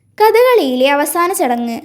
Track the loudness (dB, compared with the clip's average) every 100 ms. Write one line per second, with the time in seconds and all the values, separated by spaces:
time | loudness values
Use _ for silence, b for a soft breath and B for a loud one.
0 | _ 0 2 4 2 2 0 0 0 0
1 | -2 -2 -4 -2 -2 -2 -6 -10